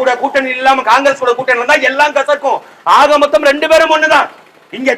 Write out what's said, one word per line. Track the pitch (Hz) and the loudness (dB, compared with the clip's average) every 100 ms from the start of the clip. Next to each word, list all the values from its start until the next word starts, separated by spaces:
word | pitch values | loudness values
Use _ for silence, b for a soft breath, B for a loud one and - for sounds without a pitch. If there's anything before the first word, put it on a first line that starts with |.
கூட | 254 240 | -2 -2
கூட்டணி | 262 269 262 254 | -2 -2 -4 -2
இல்லாம | 262 262 214 | 0 0 0
காங்கிரஸ் | 254 277 269 | 0 0 -2
கூட | 247 240 | -2 -2
கூட்டணி | 262 240 | -2 -2
இருந்தா | 247 302 262 | 0 0 0
எல்லாம் | 269 294 285 | 0 0 0
கசக்கும். | 277 285 277 - B B 165 220 | -2 -2 -2 -4 B B 0 2
ஆக | 285 294 | 4 2
மொத்தம் | 285 302 285 | 2 2 0
ரெண்டு | 285 311 | 0 2
பேரும் | 320 320 311 | 2 2 0
ஒண்ணுதான். | 311 294 - - - _ _ | 2 0 -2 -10 -20 _ _
இங்க | 214 262 | -6 -4